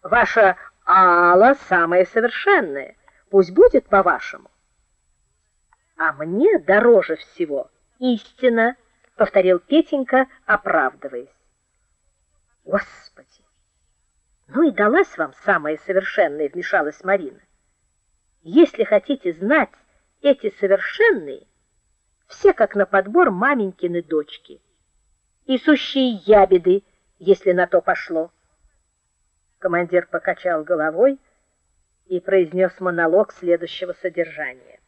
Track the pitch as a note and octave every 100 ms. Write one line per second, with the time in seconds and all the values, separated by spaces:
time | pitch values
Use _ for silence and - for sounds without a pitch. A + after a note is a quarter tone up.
0 | - A#3 A3 A#3 G3 F3+ - _ - F#3
1 | F#3 F3 F3 F3+ A#3 C#4 - F3+ E3 F3+
2 | F#3 A3+ A#3 - G4+ F#4+ F#3 C#3 C3 _
3 | _ _ _ G3 F3 F#3+ A#4 C4+ _ G3
4 | F3+ C3+ - - _ _ _ _ _ _
5 | _ _ _ _ _ _ _ _ _ -
6 | D#3+ C#3+ D#3 G3 F#4 G4 D#3 G3+ A#3 A3
7 | E3 D#3+ - - D#3+ C#3 - _ _ _
8 | B3+ A3+ - _ B3+ A3+ A3+ B3+ _ _
9 | _ - G#3+ G3 F#3 F3+ _ D4+ D#4 C#4+
10 | B3+ C4 C4 _ - G#3+ - E3 C3 -
11 | C3+ B2 C3+ _ _ _ _ _ _ _
12 | _ _ _ _ _ _ - D5+ - -
13 | _ _ _ _ _ _ _ _ _ _
14 | _ _ _ _ _ A3+ D#4+ G3 G#3 D#4
15 | G4 - D3 - - F3+ D3+ D#3 - F#3+
16 | F#3+ - E3 D3 D3 F3 - F#3+ D3+ -
17 | F#3 G3 C#3+ - _ _ _ _ _ _
18 | _ _ _ _ E3 A#3 E4 - A3 G#3
19 | - C#4 F3+ D#3+ G3+ D4+ A#3 _ _ _
20 | _ _ C#4+ C4+ G#3 - G3 F#3+ - -
21 | A4+ C#4 D3 - _ _ _ _ _ _
22 | _ _ _ - G4+ - G#3+ G3+ G3 G3
23 | F#3+ C#4+ F4+ F3+ B3+ C4+ G3 - F3 F3
24 | D#3+ D#3+ D3+ - _ D3 _ _ _ _
25 | _ _ _ _ - C4 - C#4+ - C4+
26 | B3+ G#3 G3 G#3+ F#3+ F#3 F3+ G3 _ _
27 | _ _ F3+ F#3+ F#3+ F3+ F3 F#3 - E3+
28 | - D#3+ E3 _ _ _ _ _ _ _
29 | _ _ _ _ _ _ F#3+ E3+ F3 F3+
30 | - E3 - E3 F3+ D#3+ D3+ E3+ D#3 E3
31 | C4 C4+ _ _ _ _ _ _ _ _
32 | _ F3+ - F#3+ E3 F3+ F#3 - F3+ E3+
33 | E3 F3+ G3+ - F3 E3+ E3+ - F3+ -
34 | F#3 E3+ D#3+ D#3 C#3 B2+ _ _